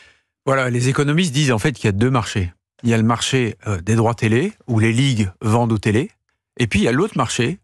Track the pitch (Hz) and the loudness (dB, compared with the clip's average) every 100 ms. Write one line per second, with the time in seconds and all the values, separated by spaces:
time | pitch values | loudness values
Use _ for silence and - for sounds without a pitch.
0 | - _ _ _ - 135 127 120 123 135 | -20 _ _ _ -2 0 0 0 0 0
1 | 143 151 185 127 147 113 156 - 113 98 | 0 0 0 0 0 2 0 -2 -2 0
2 | 123 131 104 110 90 - _ _ 120 113 | 2 0 -2 -4 -4 -6 _ _ 0 2
3 | 110 117 - 135 117 - - 98 87 113 | 2 0 0 0 -2 -4 -6 -4 0 2
4 | 113 117 113 113 185 - - 117 110 113 | 2 0 0 2 0 -4 -4 0 2 2
5 | 139 117 101 - 110 117 120 113 110 104 | 2 0 -2 -4 0 2 2 0 0 0
6 | 190 _ _ _ _ - 120 196 208 123 | -2 _ _ _ _ -4 -2 0 0 0
7 | 208 - 123 - 117 180 | 0 -2 -2 -2 -2 -4